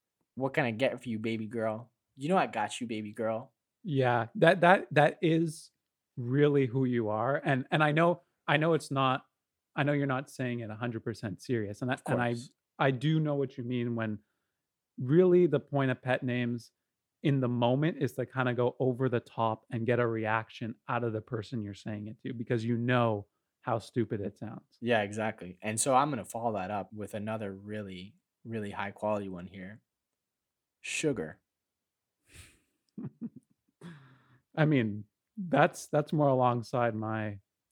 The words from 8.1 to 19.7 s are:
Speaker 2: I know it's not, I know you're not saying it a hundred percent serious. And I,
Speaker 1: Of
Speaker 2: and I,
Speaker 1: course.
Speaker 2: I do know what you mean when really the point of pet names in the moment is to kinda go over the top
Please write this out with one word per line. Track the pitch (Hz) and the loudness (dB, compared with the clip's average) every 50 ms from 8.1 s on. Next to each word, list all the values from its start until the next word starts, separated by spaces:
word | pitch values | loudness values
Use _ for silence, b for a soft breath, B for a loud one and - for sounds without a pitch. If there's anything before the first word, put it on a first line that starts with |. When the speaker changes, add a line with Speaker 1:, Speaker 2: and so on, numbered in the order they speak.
| 170 170 _ _ _ _ _ | 2 0 _ _ _ _ _
Speaker 2:
I | - 156 | 2 2
know | 147 151 170 165 | 4 4 2 2
it's | 151 - - | 0 0 -2
not, | 143 139 135 131 127 143 - _ _ _ _ _ _ _ _ _ - | -2 0 2 2 0 0 -4 _ _ _ _ _ _ _ _ _ -4
I | - 139 | -2 0
know | 147 147 | 0 0
you're | 143 139 | 0 0
not | 139 131 127 143 - | 0 -2 -2 -4 -6
saying | - - 127 123 120 120 | -8 -6 -4 -4 -4 -6
it | 117 104 | -6 -8
a | 107 | -8
hundred | 107 123 120 113 113 - | -6 -6 -6 -6 -6 -6
percent | 120 107 - - 107 95 - | -6 -8 -6 -6 -8 -8 -8
serious. | - - 127 117 104 98 104 - 135 | -4 -2 -2 -2 -2 -4 -6 -6 -4
And | 123 | -4
I, | 131 | -4
Speaker 1:
Of | - - | -4 -2
Speaker 2:
and | - 135 123 | -2 0 0
I, | 120 120 | 0 0
Speaker 1:
course. | 120 117 123 - _ _ _ _ _ - | -2 -4 -6 -12 _ _ _ _ _ 0
Speaker 2:
I | - 139 | 0 2
do | 139 120 135 156 160 156 | 2 2 2 2 2 2
know | 156 151 143 | 2 0 0
what | 139 139 131 - | -2 -2 -4 -6
you | - 120 | -8 -6
mean | 120 127 123 120 120 117 | -4 -2 -2 -2 -2 -2
when | 117 113 107 107 101 _ _ _ _ _ _ _ _ _ _ _ _ _ _ _ - | -2 -2 -4 -4 -6 _ _ _ _ _ _ _ _ _ _ _ _ _ _ _ -6
really | 131 123 147 170 185 185 175 180 180 | -2 2 6 6 6 8 6 6 6
the | 160 143 135 | 4 4 0
point | - - 139 139 135 131 | -2 0 -2 0 0 0
of | 127 - | 0 -2
pet | - 127 127 - - | -2 -2 -2 0 0
names | 123 120 123 123 120 120 120 - - _ _ _ _ _ _ _ _ _ _ - | -2 0 0 0 0 -2 -4 -6 -12 _ _ _ _ _ _ _ _ _ _ 0
in | 156 139 135 | 2 2 4
the | 127 | 2
moment | 120 123 120 117 120 127 139 156 165 180 277 | 2 2 4 4 4 4 4 2 0 0 0
is | 147 123 - | -2 -4 -2
to | - 123 | -4 -8
kinda | - - 127 127 127 120 | -6 -4 -2 -2 0 0
go | 117 120 123 - - | 0 0 0 0 0
over | 139 131 123 120 131 123 | 0 0 0 0 0 0
the | 117 117 | 0 -2
top | - - - - 113 113 110 - _ - | -4 -4 -4 -2 0 0 -2 -4 _ -8